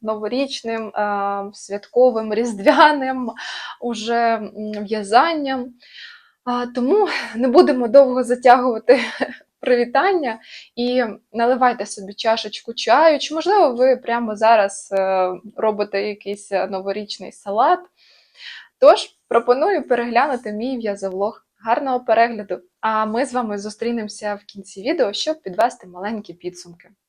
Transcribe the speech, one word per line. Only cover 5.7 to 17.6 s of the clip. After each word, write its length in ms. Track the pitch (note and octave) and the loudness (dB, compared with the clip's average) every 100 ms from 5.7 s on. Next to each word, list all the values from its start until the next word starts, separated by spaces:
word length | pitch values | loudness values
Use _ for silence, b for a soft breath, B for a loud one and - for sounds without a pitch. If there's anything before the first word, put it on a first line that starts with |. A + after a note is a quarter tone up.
| - B B B B B B | -14 B B B B B B
А, 220 | - B3 B3 | -6 -6 -4
тому 420 | B3 B3 G4+ F#4 B B A3 | -4 0 2 2 B B -2
не 120 | B3+ | 4
будемо 400 | B3+ F4+ B3+ A#3+ | 6 6 2 6
довго 360 | C4 C4 B3+ | 6 6 2
затягувати 760 | A#3+ B3 B3 B3 B3+ A3+ - B3+ | 0 2 6 6 6 -2 4 4
<laughs> 460 | A#3 - C#4 - _ _ - | 4 -6 -8 -8 _ _ 0
привітання 720 | B3 A#3+ C4 F4 F#4+ C4+ G3+ B B B - | 0 2 0 0 0 -2 -8 B B B -4
і 280 | A#3+ B3 A3+ G3+ _ | -2 0 -2 -6 _
наливайте 540 | A3 A#3 B3+ B3 A#3+ G3+ | -2 0 2 2 0 -8
собі 280 | - G3 | -10 -14
чашечку 600 | G3+ A3+ A3+ C4 - - | -4 -2 -2 -4 -12 -12
чаю, 440 | A#3 - B3 D#4+ C#4+ | -8 2 4 6 4
чи, 160 | - | -2
можливо, 400 | D#4 D#4+ G4+ D#4 | -4 0 4 4
ви 220 | A#3+ C4 B3+ | 4 2 2
прямо 400 | A#3+ A#3 A#3 G#3 | 0 -4 -4 0
зараз, 520 | A3 A3+ G3+ G3 - | 4 4 4 -2 -6
е, 380 | G3 F#3+ F#3+ F#3 F3+ G#3 - | -2 0 0 0 -4 -12 -2
робите 460 | A3 G#3 G3+ G3 | -2 -2 -4 -4
якийсь, 500 | G#3 G#3 G3 G3+ - | -4 -8 -10 -12 -6
е, 140 | G3 F#3 | -4 -2
новорічний 680 | F#3+ G3 G3+ G3+ - F#3+ | -4 -6 -8 -8 -12 -14
салат. 480 | - - G3+ | -14 -6 0